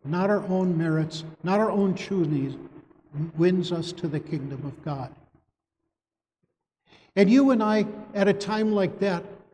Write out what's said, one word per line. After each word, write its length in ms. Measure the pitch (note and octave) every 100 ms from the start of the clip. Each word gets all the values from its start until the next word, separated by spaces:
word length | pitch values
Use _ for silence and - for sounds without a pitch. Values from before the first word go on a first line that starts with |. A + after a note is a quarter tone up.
not 260 | C#3 F3 G3
our 160 | G#3 F3
own 300 | F#3 F#3 E3
merits, 460 | E3 D#3 D#3 - - -
not 160 | F3+ G3+
our 120 | A3
own 240 | G3+ G3 F3+
choosing, 720 | - G3 D#3 D3 C3+ C3+ - - - _ _ D3 E3 D#3
wins 340 | F3 F#3 F3
us 220 | E3+ D#3+
to 140 | - E3
the 120 | D3
kingdom 460 | - C3 C#3 C3 C#3+
of 180 | C3
God. 320 | D#3+ C#3 C3 - _ _ _ _ _ _ _ _ _ _ _ _ _ _ _ _ _ - _ -
And 140 | G3
you 220 | B3+ C4+
and 120 | A#3+
I, 220 | G#3+ G#3+ G#3+ - -
at 140 | G3+ G3
a 60 |
time 400 | G3 - G#3+ A3
like 260 | G#3 F#3+ -
that 240 | G3 F3 - - -